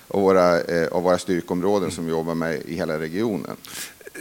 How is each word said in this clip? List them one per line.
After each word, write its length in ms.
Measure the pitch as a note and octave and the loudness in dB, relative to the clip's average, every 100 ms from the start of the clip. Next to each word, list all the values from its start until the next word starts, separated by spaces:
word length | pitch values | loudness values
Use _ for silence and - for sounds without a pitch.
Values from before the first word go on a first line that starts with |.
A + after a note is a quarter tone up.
| - | -4
av 140 | G2 | 2
våra, 400 | F#2+ F#2+ F2+ E2+ | 6 6 6 4
eh, 260 | - E2+ D#2+ | 2 0 0
av 160 | F2+ | 0
våra 140 | F2+ F2+ | 2 2
styrkområden 720 | - F2 - F2+ F#2 G#2 E2+ | 2 -2 0 -2 0 0 0
som 140 | F2 E2 | -4 -4
vi 60 | |
jobbar 240 | E2 E2 E2 | -2 -2 -4
med 260 | E2 D#2 - | -2 -4 -6
i 100 | E2+ | -6
hela 240 | E2 D#2 | -4 -4
regionen. 560 | D#2+ F2+ A#2 F2+ - - - - - - - - | -4 -4 -2 -4 -6 -14 -14 -14 -14 -16 -20 -16